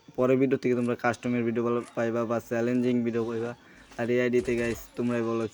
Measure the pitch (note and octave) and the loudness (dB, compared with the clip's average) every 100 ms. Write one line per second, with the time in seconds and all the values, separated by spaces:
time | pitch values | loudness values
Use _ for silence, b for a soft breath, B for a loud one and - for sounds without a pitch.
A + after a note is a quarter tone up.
0 | - - B2+ C3 C3+ C3 B2+ B2 A#2+ A#2+ | -10 0 4 4 4 2 0 0 0 0
1 | B2 A#2+ B2+ B2 A#2 A#2 A#2 A#2+ A2+ - | -2 -2 -2 -2 0 0 0 -2 -4 -4
2 | A#2 A2+ A2+ A2+ - A#2+ A#2 B2 B2 B2 | -2 -2 -2 -4 -2 -2 0 2 2 0
3 | A#2 A#2 A2+ A2+ A#2 A#2+ B B B - | 0 -2 -2 -4 -6 -10 B B B -6
4 | A#2 B2 B2 B2 B2 A#2 A#2 A2 - - | 0 2 2 2 2 0 0 -4 -8 -4
5 | A#2+ A#2+ A2+ A#2 A2 | -2 0 0 -2 -4